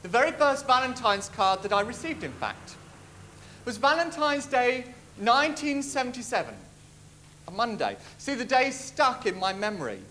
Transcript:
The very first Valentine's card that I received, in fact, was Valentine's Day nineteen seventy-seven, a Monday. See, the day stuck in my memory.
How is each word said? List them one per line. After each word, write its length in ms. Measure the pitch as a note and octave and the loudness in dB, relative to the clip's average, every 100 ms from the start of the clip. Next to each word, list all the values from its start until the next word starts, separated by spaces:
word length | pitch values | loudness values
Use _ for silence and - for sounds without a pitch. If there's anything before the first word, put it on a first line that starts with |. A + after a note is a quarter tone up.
The 60 | F#3 | 2
very 240 | A3+ C#4 | 2 2
first 340 | D#4 C#4+ C4 - | 4 2 2 4
Valentine's 600 | B3+ C4 B3 A3+ G3+ G3 | 4 4 0 0 0 -2
card 340 | - F#3+ F#3+ | 0 2 2
that 100 | G3 | 2
I 100 | G3+ | 0
received, 420 | G#3+ A#3+ E4 D4+ | 0 -6 -8 -6
in 80 | D3 | -8
fact, 420 | - G#2 G2+ - - - - - - - - - - | -6 -6 -6 -16 -20 -20 -20 -20 -20 -20 -20 -20 -12
was 120 | - A3+ | -10 2
Valentine's 720 | C#4 D#4+ E4+ D#4 D4 C#4+ C#4 | 2 4 0 0 0 0 0
Day 380 | C4 B3 B3+ B3 - - - | 2 2 0 -6 -18 -20 -2
nineteen 680 | G#3 C4 D4+ D4+ D4 C#4 | 2 4 2 -2 -2 -2
seventy-seven, 720 | C#4 C#4+ B3 B3 A3+ G#3+ - G#2 - - - - - - - - - | -2 -4 -4 -6 -4 -4 -4 -12 -20 -20 -20 -20 -20 -20 -20 -20 -12
a 40 | |
Monday. 440 | F#3+ A#3 G#3 G#2 G2 - - | -2 -2 0 -4 -4 -16 -10
See, 160 | - | -6
the 100 | B3+ | -4
day 280 | A#3+ C4 C#4 | 2 2 2
stuck 520 | C4 - - C4+ B3+ G#3 | -2 -10 2 2 2 -4
in 120 | F#3 | -2
my 140 | F#3+ | -2
memory. 480 | F#3+ G#3 G3+ B2 G2 G2 | -2 -4 -4 -6 -8 -12